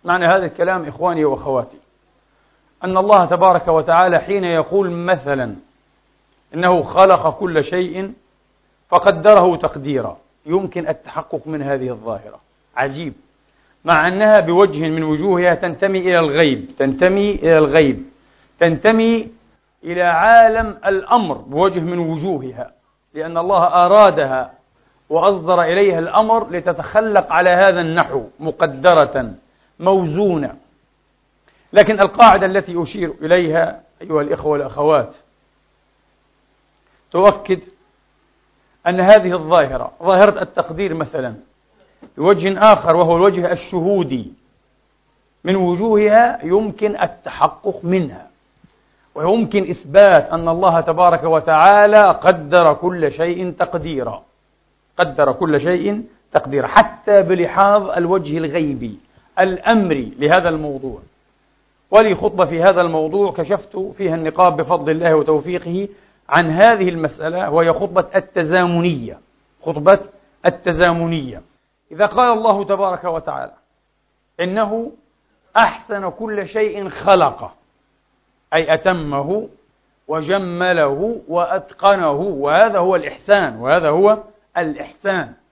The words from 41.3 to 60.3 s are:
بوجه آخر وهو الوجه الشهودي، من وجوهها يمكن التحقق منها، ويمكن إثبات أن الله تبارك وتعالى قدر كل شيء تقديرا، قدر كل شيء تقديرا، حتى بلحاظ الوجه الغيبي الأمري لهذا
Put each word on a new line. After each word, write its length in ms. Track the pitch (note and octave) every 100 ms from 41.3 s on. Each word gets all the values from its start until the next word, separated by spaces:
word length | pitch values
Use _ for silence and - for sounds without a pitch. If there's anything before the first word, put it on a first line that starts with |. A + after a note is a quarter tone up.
| G#2+ _ _ _ _ _ _ - -
بوجه 560 | E3+ G3+ F#3 F#3+ G#3+
آخر 240 | G3+ E3+ E3
وهو 200 | E3 E3+
الوجه 360 | G3 F3+ F3+
الشهودي، 800 | E3+ - F#3 E3+ G3 D3 B2+ F2 - _ _ _ _ _ _ _ _ _ _
من 120 | E3+ F#3+
وجوهها 880 | F3+ F3 A3+ G#3+ G#3 A3 A#3+ -
يمكن 560 | D#3 G3 G#3+ - G#3+ G#3
التحقق 800 | F3 - - - D#3 - G3 F#3
منها، 440 | E3+ F#3 D3+ - - _ _ _ _ _ _ _ _
ويمكن 560 | D3 D#3+ A3+ A3 G3+ E3+
إثبات 600 | F3 C#3 F3+ G3+ E3 -
أن 180 | E3 E3
الله 320 | E3+ F#3 E3
تبارك 440 | E3 D#3+ F3 E3
وتعالى 840 | E3 D#3+ D#3 D#3 F3+ G#3 G#3 G#3+ G3+
قدر 640 | D#3+ F3+ F3 D3 F3 E3
كل 380 | C#3+ F3+ F3+ D3+
شيء 380 | - E3+ F3 F3+
تقديرا، 720 | - F3 F3 D3+ C#3 A#2 G2+ _ _ _ _ _ _ _ -
قدر 340 | C#3+ C#3 C#3
كل 280 | - E3 D3
شيء 420 | D#3+ F3+ G3+ G#3 A3+ _ _
تقديرا، 340 | D3+ C3 C#3 A2+
حتى 560 | G#3+ A3 - - G3+
بلحاظ 680 | E3+ F3+ E3+ F#3 G3+ G#3 F#3+
الوجه 480 | F3 E3+ F#3+ D3 D#3+
الغيبي 600 | D#3+ D#3+ D3+ C3 A#2 G2 _ _ _ -
الأمري 720 | F#3+ F3+ - A3+ F#3 C#3+ A2+ -
لهذا 300 | D3